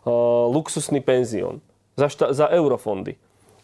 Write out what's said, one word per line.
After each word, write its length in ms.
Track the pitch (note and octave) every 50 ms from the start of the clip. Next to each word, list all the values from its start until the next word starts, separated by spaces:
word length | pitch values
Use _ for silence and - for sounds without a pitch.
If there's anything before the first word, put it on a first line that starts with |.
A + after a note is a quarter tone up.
| - A#2+ A#2+ A#2+ A#2+ A#2+ A#2+ A#2+ A#2+ A#2+ B2
luxusný 480 | D3 D#3 - - D#3+ D3 - C#3+ C#3 C3
penzión 560 | - B2+ B2+ B2+ A2 A2+ F#2+ F2+ F2 E2+ - - _ _ _ _ _ _ -
za 80 | C#3
šta-, 240 | D3 - - D3+ B2
za 160 | C#3 C3+ D3+
eurofondy. 720 | D3+ E3 F3 D#3 C#3 B2 A2+ - A2 G2+ F#2+ F#2+ - - - _ _ _ _ _ _ _ _